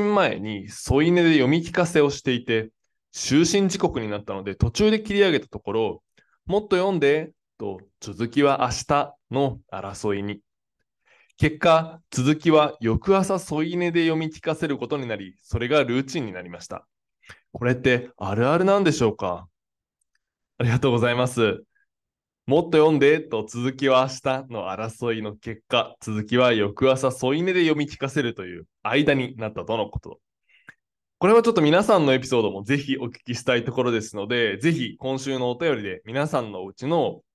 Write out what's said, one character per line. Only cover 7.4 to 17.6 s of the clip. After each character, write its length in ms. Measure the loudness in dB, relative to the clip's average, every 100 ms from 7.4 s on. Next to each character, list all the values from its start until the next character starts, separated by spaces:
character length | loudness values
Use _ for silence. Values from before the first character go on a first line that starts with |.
| _ -12
と 220 | -10 -10 -16 _
続 280 | -12 -6 -4
き 140 | 2
は 260 | 4 4 0
明 140 | -2 0
日 280 | 0 0 -8 -6
の 280 | -2 -2 -4 -12
争 400 | -12 -12 -6 -4
い 100 | -4
に。 180 | -4 -10 _ _ _ _ _ _ _ _ _ -2
結 180 | -2 2
果、 460 | 2 2 2 -10 _
続 260 | -2 0 2
き 140 | 4
は 260 | 4 4 0
翌 360 | -2 0 2 2
朝 220 | 2 -4
添 280 | -4 -4 -4
い 120 | -2
寝 140 | -2
で 100 | 0
読 180 | 0 0
み 60 | -4
聞 160 | -6
か 120 | -6
せ 140 | -4 -4
る 80 | -4
こ 120 | -4
と 100 | -6
に 80 | -6
な 100 | -8
り、 180 | -10 -20
そ 180 | _ -4
れ 80 | 0
が 140 | 2
ル 160 | 2 0
ー 40 |
チ 160 | -2 -6
ン 60 | -8
に 60 |
な 100 | -10
り 80 | -14
ま 100 | -16
し 80 | -14
た。 180 | -16 -16 _ _ _ -20 -20 _
こ 120 | -4